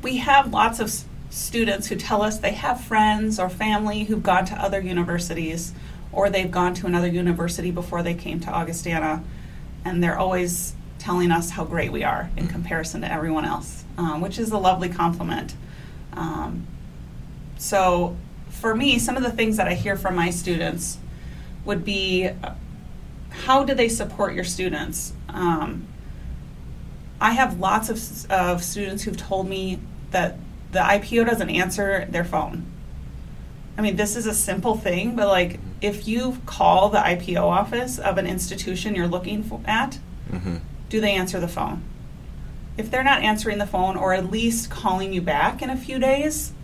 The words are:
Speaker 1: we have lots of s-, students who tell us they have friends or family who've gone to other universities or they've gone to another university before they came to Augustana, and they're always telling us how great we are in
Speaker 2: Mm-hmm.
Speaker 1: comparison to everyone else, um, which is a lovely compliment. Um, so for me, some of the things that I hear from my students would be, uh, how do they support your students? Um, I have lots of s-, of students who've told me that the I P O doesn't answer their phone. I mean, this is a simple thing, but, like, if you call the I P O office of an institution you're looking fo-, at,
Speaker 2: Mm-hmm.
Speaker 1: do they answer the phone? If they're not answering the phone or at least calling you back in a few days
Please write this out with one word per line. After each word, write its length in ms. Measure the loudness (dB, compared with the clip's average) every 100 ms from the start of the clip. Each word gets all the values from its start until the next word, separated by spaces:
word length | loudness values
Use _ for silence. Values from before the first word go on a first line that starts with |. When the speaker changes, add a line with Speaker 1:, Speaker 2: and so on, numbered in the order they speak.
Speaker 1:
we 140 | -2 -2
have 340 | 6 8 8
lots 280 | 4 2 2
of 80 | -2
s-, 160 | -2 -8 -12 -10
students 560 | -6 -4 2 2 2 -2
who 80 |
tell 260 | -4 0 2
us 160 | 2 2
they 140 | -2
have 280 | 0 -2 -2
friends 580 | 2 4 6 6 2 2
or 100 | 0
family 560 | 0 2 2 2 0
who've 180 | 0 2
gone 200 | 6 4 4
to 80 | 0
other 200 | 0 0
universities 920 | 0 0 2 0 -2 -4 -2 -4 -6 -10 -12 -10 -6
or 160 | 2 4
they've 200 | 4 0
gone 240 | 2 2
to 120 | 2 0
another 180 | 2 4
university 640 | 2 2 2 0 -2 -2
before 320 | -2 -2 -2
they 120 | 0
came 260 | -2 -4 -6
to 100 | -2
Augustana, 720 | -2 -2 -4 -2 0 0 -2 -4 -10 -12 -12 -12 -8
and 180 | -2 2
they're 160 | 2 4
always 560 | 2 2 0 -2 -4 -8 -10 -10
telling 320 | -2 2 4
us 200 | 4 2
how 140 | -4
great 280 | -4 -2 -2
we 100 | 0
are 260 | 0 0 -2 -2
in 80 | -2
Speaker 2:
Mm-hmm. 60 |
Speaker 1:
comparison 480 | -2 -2 -2 -4 -6
to 100 | -4
everyone 320 | -2 0 0
else, 400 | 0 -2 -6 -12 -12 -2
um, 240 | -2 0
which 160 | -2 -2
is 140 | 0
a 80 | 4
lovely 300 | 4 4 0
compliment. 680 | 2 2 2 0 -2 -2 -8 -12 -14 -14 -14 -12
Um, 540 | -6 -6 -4 -4 -6 -8 -10 -12 -14 -14 -12 -12 -12 -12 -8
so 600 | 0 4 6 4 2 -2 -10 -12 -10
for 260 | -4 0
me, 240 | 2 4 4
some 180 | 2 0
of 60 |
the 80 | 0
things 260 | 2 2 4
that 120 | 2
I 60 |
hear 220 | 2 0 0
from 200 | 0 2
my 140 | 2
students 680 | 0 0 0 0 -2 -4 -6 -10 -10 -10 -10 -10 -10
would 200 | -2 -2
be, 440 | 0 -2 2 2 2 -2
uh, 120 | -8 -10 -12 -12 -12 -12 -12 -12 -12 -10 4
how 160 | 6
do 100 | 6
they 140 | 4 4
support 460 | 2 -4 0 0
your 80 | 0
students? 720 | -4 0 0 0 -4 -6 -8 -8 -10
Um, 580 | 0 2 2 0 -6 -8 -12 -12 -10 -8 -10 -10 -12 -12 -12 -12 -12 -12 2
I 120 | 4
have 280 | 6 4 2
lots 280 | 2 2 0
of 80 | -4
s-, 280 | -6 -10 0
of 360 | 2 2 0
students 400 | -2 -4 -4 -4
who've 120 | -4 -6
told 320 | -4 -2 -2
me 300 | -2 -4 -4 -8 -12 -2
that 280 | 0 0 -4 -12 -14 -4
the 120 | 2
I 140 | 6 4
P 220 | 4 4
O 40 |
doesn't 260 | 4 4 2
answer 540 | 2 0 2 2 0 0
their 140 | -2
phone. 400 | 0 0 -2 -4 -8 -10 -10 -10 -10 -10 -12 -12 -12 -12 -12 -2
I 40 |
mean, 140 | 0 2
this 200 | 0 0
is 100 | -2
a 80 |
simple 420 | 0 0 0 2 2
thing, 380 | 2 0 0 2
but, 120 | 4
like, 320 | 6 4 -2 -10 -2
if 260 | -2 -2 -2
you 320 | 0 0 -4
call 440 | -8 4 6 8 6
the 140 | 6
I 100 | 4
P 220 | 0 0 2
O 120 | 4
office 500 | 4 2 0 -2 -2
of 200 | 0 2
an 80 | 0
institution 680 | -2 -4 -4 -4 -4 -2
you're 120 | 0 0
looking 360 | 0 -2 -4
fo-, 200 | -4 -6
at, 340 | 0 0 0 -4 -12 -12 -6
Speaker 2:
Mm-hmm. 240 | -4 -4 -4 -6 -10 -2
Speaker 1:
do 120 | 2
they 120 | 4
answer 260 | 2 0 -2
the 80 | -2
phone? 340 | -2 -4 -4 -8 -10 -12 -12 -12 -10 -10 -10 -10 -6
If 140 | -2
they're 140 | 2
not 180 | 4 6
answering 360 | 4 2 2 0
the 80 | 0
phone 300 | 2 2 2
or 160 | 2
at 180 | 2 2
least 400 | 2 2 2 -2
calling 420 | -2 0 2 0
you 80 | -2
back 420 | 0 2 2 2
in 80 | -4
a 60 | -4
few 220 | -4 2
days 540 | 4 4 2 -2 -6 -8